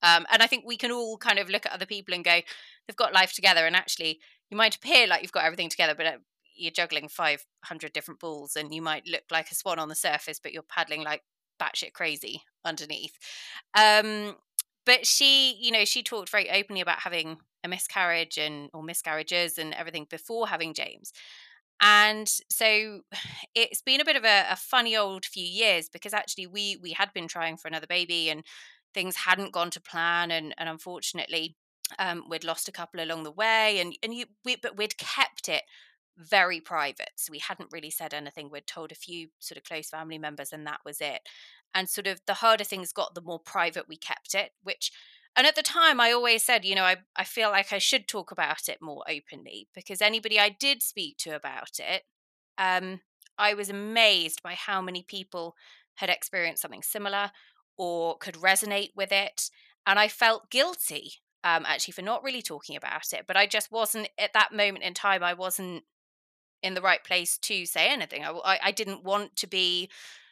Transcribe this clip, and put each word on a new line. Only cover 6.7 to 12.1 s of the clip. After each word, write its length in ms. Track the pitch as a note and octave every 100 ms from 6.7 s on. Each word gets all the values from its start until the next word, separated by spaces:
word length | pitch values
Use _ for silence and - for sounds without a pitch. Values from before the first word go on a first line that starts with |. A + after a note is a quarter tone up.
juggling 380 | E3 E3+ D3+ D3
five 360 | - D#3 D3 - _
hundred 280 | - D#3+ D#3
different 280 | D3+ D#3 D3
balls, 360 | E3+ D3+ C#3+ D3+
and 180 | D3
you 80 | D#3
might 260 | D#3+ D3+ F3
look 160 | E3 -
like 180 | D#3+ D#3
a 40 | -
swan 240 | F#3+ E3
on 100 | D3+
the 60 | D#3
surface, 440 | F3 D3 D#3+ D3+
but 140 | D#3
you're 100 | D#3+
paddling 400 | - F3 D#3+ D3+
like 200 | D3+ D3+ _ _ _ -
batshit 340 | D#3+ - -
crazy 500 | - E3